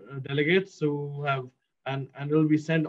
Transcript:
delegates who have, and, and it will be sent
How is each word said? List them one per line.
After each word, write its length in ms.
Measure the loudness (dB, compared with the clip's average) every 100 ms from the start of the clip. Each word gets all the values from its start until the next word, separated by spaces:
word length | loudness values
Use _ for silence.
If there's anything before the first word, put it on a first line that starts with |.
| -12 -12
delegates 560 | -4 0 2 2 0 -2
who 420 | -2 -2 -6 -4
have, 220 | -2 -2 -4 -16 _ _ -6
and, 220 | -6 -6 -10
and 120 | 0
it 40 |
will 140 | 2 4
be 100 | 2
sent 280 | 2 0